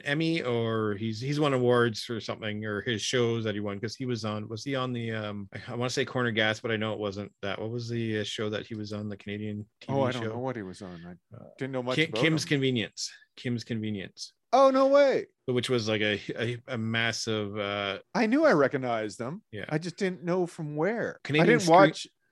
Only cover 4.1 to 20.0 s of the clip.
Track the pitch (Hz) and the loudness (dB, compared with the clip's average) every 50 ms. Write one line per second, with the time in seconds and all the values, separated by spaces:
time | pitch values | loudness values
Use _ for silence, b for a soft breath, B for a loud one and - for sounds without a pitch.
4.1 | 123 107 110 107 107 107 107 107 113 110 - 139 135 131 127 127 123 117 113 113 | -4 -2 -4 -4 -4 -4 -6 -8 -10 -8 -6 -4 -2 -2 -2 -2 -4 -4 -4 -4
5.1 | 113 110 107 104 104 101 98 - - 107 - 127 117 120 123 127 - 143 123 - | -4 -4 -4 -4 -6 -8 -8 -10 -12 -12 -10 -8 -4 -2 -2 0 0 0 -2 0
6.1 | - 127 120 117 107 110 110 107 107 - - 117 110 107 110 110 104 104 104 101 | 0 0 0 2 2 2 2 2 2 0 -2 -2 0 0 0 -2 -2 -2 -2 -4
7.1 | 95 104 101 98 - _ 104 98 92 - 107 113 120 120 117 117 117 117 113 110 | -4 -6 -8 -10 -10 _ -6 -6 -4 -4 -4 -6 -6 -6 -6 -4 -4 -4 -2 -2
8.1 | 110 107 101 - - - 107 107 107 101 - - 117 107 107 104 107 104 107 104 | -2 -2 -2 -4 -4 -4 -4 -2 -4 -4 -6 -6 -8 -8 -8 -6 -6 -6 -6 -6
9.1 | 101 - - 101 101 104 107 107 104 104 104 - _ _ - - 139 139 135 123 | -8 -8 -8 -8 -6 -6 -6 -6 -6 -8 -10 -12 _ _ -8 -4 0 0 0 0
10.1 | 123 120 110 110 110 120 127 131 120 113 98 92 87 104 104 92 87 82 85 87 | 0 -2 -4 -4 -4 -4 -4 -6 -6 -6 -8 -10 -10 -12 -12 -12 -12 -12 -14 -14
11.1 | 90 - _ _ 110 - - - - - 131 135 135 127 120 127 127 151 160 160 | -16 -18 _ _ -20 -20 -20 -18 -10 -8 -6 -4 -4 -2 -2 0 2 2 0 2
12.1 | 107 110 139 165 160 151 - - 151 135 135 131 127 113 95 - - - - - | 2 2 2 2 2 2 0 0 0 2 2 2 2 0 -2 -4 -6 -10 -10 -10
13.1 | B B B B _ - - 127 120 113 - - 120 110 107 107 104 95 92 - | B B B B _ -10 -6 -4 -4 -4 -4 -6 -6 -4 -4 -4 -4 -6 -8 -10
14.1 | - - - - _ _ _ _ 233 262 269 269 262 269 269 269 277 285 285 262 | -12 -16 -18 -18 _ _ _ _ 4 6 6 6 6 6 4 6 6 6 6 6
15.1 | 208 123 - - _ _ _ 135 123 123 117 - 127 120 104 110 110 104 107 104 | 4 2 -2 -4 _ _ _ -2 0 0 0 2 0 0 2 2 2 2 2 2
16.1 | 101 101 - - - - 117 120 120 120 - 135 131 113 113 113 113 117 117 117 | 0 -2 -4 -6 -6 -4 -4 -4 -4 -6 -8 -8 -6 -4 -2 -2 0 0 0 0
17.1 | 110 - - 113 110 107 104 101 104 107 101 101 101 104 101 98 98 - - _ | -2 -2 -2 -2 -2 -2 -2 -4 -4 -4 -4 -2 -2 -2 -2 -4 -4 -6 -8 _
18.1 | - 208 233 214 254 302 330 285 196 147 135 120 143 135 131 120 117 110 110 104 | 0 0 2 2 4 4 6 6 6 6 6 4 2 0 -2 0 0 0 -2 -4
19.1 | 92 - 113 131 170 220 - _ 110 101 - - 151 156 175 170 - - | -4 -6 -6 -6 -8 -10 -12 _ -12 -10 -6 -4 -4 -4 -4 -6 -4 -2